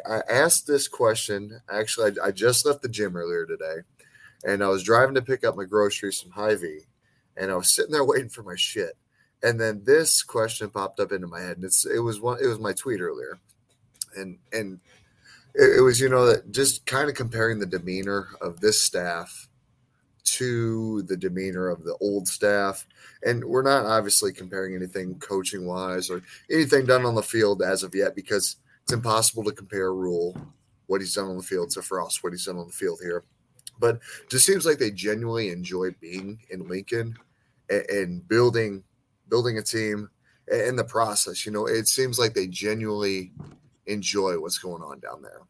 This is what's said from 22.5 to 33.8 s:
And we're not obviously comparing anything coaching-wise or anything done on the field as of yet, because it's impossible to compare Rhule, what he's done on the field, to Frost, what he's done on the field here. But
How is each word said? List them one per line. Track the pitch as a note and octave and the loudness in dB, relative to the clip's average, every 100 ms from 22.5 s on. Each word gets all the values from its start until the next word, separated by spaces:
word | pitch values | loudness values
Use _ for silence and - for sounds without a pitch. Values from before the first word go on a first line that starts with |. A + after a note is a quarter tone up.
| G2+ G2 F#2+ - _ - - | 2 0 -4 -10 _ -20 -6
And | A#2 A#2+ | -2 -2
we're | B2 B2+ | 0 2
not | C3+ C#3 G#2+ | 4 2 2
obviously | A2 G2+ - G2+ | 0 4 2 2
comparing | F#2 F#2 G2 F#2+ | -2 -8 -6 -6
anything | F#2+ F#2 F#2+ F#2 F#2 | -6 -6 -6 -8 -8
coaching-wise | - G2 F#2 G2 F2+ F2+ F#2 F#2 F2+ | -4 -4 -2 -6 -6 -6 -4 -4 -4
or | F2+ - - - | -6 -10 -18 0
anything | D#3+ C#3 C#3 B2+ | 2 4 4 6
done | B2+ | 4
on | B2 | 4
the | A2+ | 0
field | G2+ A2+ G#2 G2 | 0 2 4 4
as | F#2 F#2+ | 0 0
of | F#2 | -2
yet, | F#2+ F#2+ G2 | 0 0 -2
because | - G2+ - - _ _ | -2 0 0 -4 _ _
it's | - | -4
impossible | A#2 A2+ A2 A2 A2+ | -2 2 4 2 2
to | G#2 | -4
compare | G2+ G2 G2 F#2 | -6 -6 -2 -2
Rhule, | F#2 F#2 F2 F2 F2 C#2+ _ _ _ - | 0 -2 -2 -2 -6 -14 _ _ _ -4
what | G2 | -2
he's | F#2 | -2
done | G2+ G2 | -4 -4
on | F#2 | -6
the | |
field, | - F#2+ F2 | -4 -2 -2
to | F#2+ | -4
Frost, | - F#2 F2 - | -4 -4 -2 -4
what | F2+ | -4
he's | F2 - | -6 -6
done | F2+ | -8
on | F2 | -8
the | |
field | - F#2+ E2+ | -4 -4 -4
here. | F2 F2 - _ _ _ - | -6 -6 -8 _ _ _ -20
But | - | 0